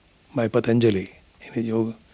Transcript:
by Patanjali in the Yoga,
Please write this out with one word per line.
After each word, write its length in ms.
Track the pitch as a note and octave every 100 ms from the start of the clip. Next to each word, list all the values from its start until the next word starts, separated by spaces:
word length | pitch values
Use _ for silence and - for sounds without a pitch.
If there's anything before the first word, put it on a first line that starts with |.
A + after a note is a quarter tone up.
| _ _ _
by 140 | - A2
Patanjali 680 | A#2+ A2+ A#2+ A2+ F#2+ G2 - - _
in 100 | -
the 100 | A#2
Yoga, 320 | A#2 A2+ A2+ A2+ _